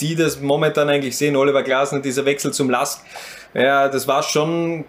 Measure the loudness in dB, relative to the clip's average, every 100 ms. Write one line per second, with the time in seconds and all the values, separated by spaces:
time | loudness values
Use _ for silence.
0 | -4 0 0 -2 -2 2 2 2 2 0
1 | 0 -2 0 2 4 2 2 0 0 -2
2 | -2 -2 0 -2 -2 -2 0 0 -2 -6
3 | -14 -18 -18 -18 -10 0 2 4 2 0
4 | 0 0 0 0 0 0 -2 -4